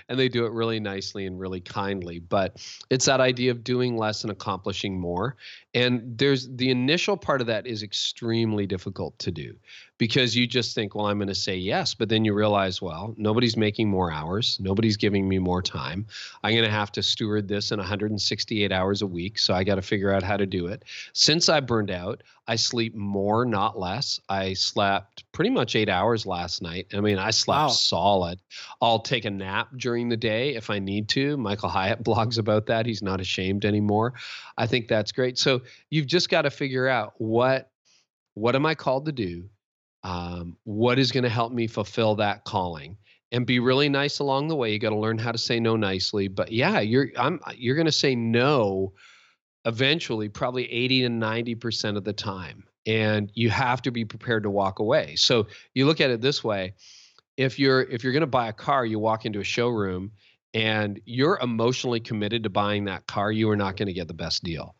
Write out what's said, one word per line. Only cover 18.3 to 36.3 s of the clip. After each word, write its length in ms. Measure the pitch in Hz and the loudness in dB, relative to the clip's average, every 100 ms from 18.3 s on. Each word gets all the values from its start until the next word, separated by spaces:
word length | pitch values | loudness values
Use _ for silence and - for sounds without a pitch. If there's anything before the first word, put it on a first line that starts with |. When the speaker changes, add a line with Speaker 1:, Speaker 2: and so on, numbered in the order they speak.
| 107 - 110 101 | -4 -2 0 0
Speaker 1:
hours 300 | 92 95 101 | 2 0 0
a 40 | 101 | -2
week. 320 | 87 92 - | -4 -6 -2
So 140 | - | 0
I 120 | 92 | 2
gotta 180 | 95 95 | 2 0
figure 280 | 95 104 98 | 0 0 2
out 120 | 98 | 0
how 160 | 92 101 | 0 -2
to 80 | 98 | -2
do 220 | 92 87 | -2 -4
it." 160 | 107 - - - | -8 -14 -16 -6
Since 380 | - - 165 170 | 0 2 4 4
I 100 | 156 | 2
burned 300 | 127 113 98 | 2 0 0
out, 320 | 90 92 95 _ _ - | -4 -6 -8 _ _ -4
I 100 | 113 | -2
sleep 380 | - 120 113 | 0 0 -2
more, 500 | 107 101 101 101 110 | -2 -2 0 2 4
not 340 | 123 101 107 107 | 2 2 0 -2
less. 420 | 90 110 - - - | -4 -4 -4 -6 -4
I 240 | 98 95 | -2 -2
slept 760 | 92 - 110 101 98 - - - | -2 -2 2 2 2 -2 -20 -10
pretty 180 | - 202 | -2 0
much 260 | 254 110 117 | 2 0 0
eight 140 | 104 | 2
hours 340 | 90 107 113 | 2 2 0
last 380 | 104 87 85 - | -2 -4 -4 -6
night. 240 | 87 87 - | -6 -8 -6
I 60 | 101 | 0
mean, 180 | 104 98 | 2 2
I 120 | 107 | 2
slept 280 | 110 - 135 | 2 2 4
Speaker 2:
Wow. 80 | 151 | 4
Speaker 1:
solid. 720 | - - 87 95 98 85 90 _ - - - | 2 0 2 4 4 0 -6 _ -18 -12 0
I'll 200 | 117 113 | 2 2
take 260 | - 123 107 | 0 -2 -2
a 40 | |
nap 380 | 98 95 101 113 131 | -6 -4 -4 -4 -4
during 320 | 123 120 120 | -2 0 0
the 80 | 113 | 0
day 380 | 113 110 139 | 0 0 -2
if 160 | 117 107 | -4 -4
I 80 | 104 | -4
need 300 | 98 101 104 | -2 -2 0
to. 260 | 135 139 147 | 0 0 0
Michael 320 | 101 101 92 | -2 -2 -2
Hyatt 340 | 95 95 113 | 0 0 0
<laughs> 0 | |
blogs 340 | 117 107 120 117 | 2 2 2 0
about 280 | 107 107 104 | 2 2 2
that. 200 | 113 117 | 0 0
He's 160 | 101 | -2
not 180 | 98 95 | -4 -4
ashamed 460 | 92 - 95 98 104 | -4 -2 0 0 2
anymore. 480 | 104 104 104 117 127 - - - - | 2 4 4 2 -2 -14 -14 -10 -4
I 100 | 113 | 0
think 220 | 123 110 | 0 2
that's 240 | 110 104 | 0 0
great. 260 | - 127 127 | 0 -2 2
So 220 | 143 123 - - - | 2 2 -2 -20 -4
you've 160 | 156 135 | -2 2
just 240 | 170 - | 0 2